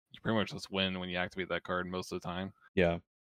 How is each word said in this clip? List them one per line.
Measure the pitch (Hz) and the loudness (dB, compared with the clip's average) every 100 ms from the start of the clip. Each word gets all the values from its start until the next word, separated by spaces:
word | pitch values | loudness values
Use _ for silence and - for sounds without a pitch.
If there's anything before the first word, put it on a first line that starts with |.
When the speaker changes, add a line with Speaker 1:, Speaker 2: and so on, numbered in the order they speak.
| _ | _
Speaker 1:
you | - | -6
pretty | - 113 | 0 2
much | 95 | 0
just | 95 - | -4 -4
win | 95 95 92 | 0 2 0
when | 90 | -2
you | 90 | -2
activate | 90 95 87 | -2 -2 -2
that | 87 | -2
card | - 90 90 | 0 -2 0
most | 90 - | -2 -2
of | 90 | -4
the | 90 | -4
time. | 87 95 - - - | -4 -6 -8 -4 2
Speaker 2:
Yeah. | 87 85 - _ | 4 2 -4 _